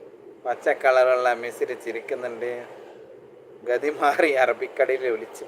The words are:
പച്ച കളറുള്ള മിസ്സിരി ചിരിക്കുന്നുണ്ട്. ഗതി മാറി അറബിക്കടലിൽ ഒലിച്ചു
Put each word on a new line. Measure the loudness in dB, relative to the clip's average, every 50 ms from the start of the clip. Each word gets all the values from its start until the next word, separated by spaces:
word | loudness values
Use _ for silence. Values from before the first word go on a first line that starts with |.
| -20 -20 -20 -20 -20 -20 -18 -8 -6
പച്ച | -6 -6 -2 0 0 0 2 4
കളറുള്ള | 4 6 6 6 6 4 4 4 2 0 0
മിസ്സിരി | -4 -8 -6 -4 -4 -4 -4 -6 -8
ചിരിക്കുന്നുണ്ട്. | -8 -8 -8 -8 -8 -8 -6 -6 -8 -8 -6 -6 -6 -6 -8 -10 -14 -18 -18 -20 -20 -20 -20 -20 -20 -20 -20 -20 -20 -20 -20 -20 -20 -20 -8 -2 -2
ഗതി | 0 0 0 -2 0 2
മാറി | 2 2 4 4 2 2 4 4 4
അറബിക്കടലിൽ | 2 2 0 -6 -4 0 2 2 2 2 2 0 0 -2
ഒലിച്ചു | -2 -4 -10 -14 -14 -8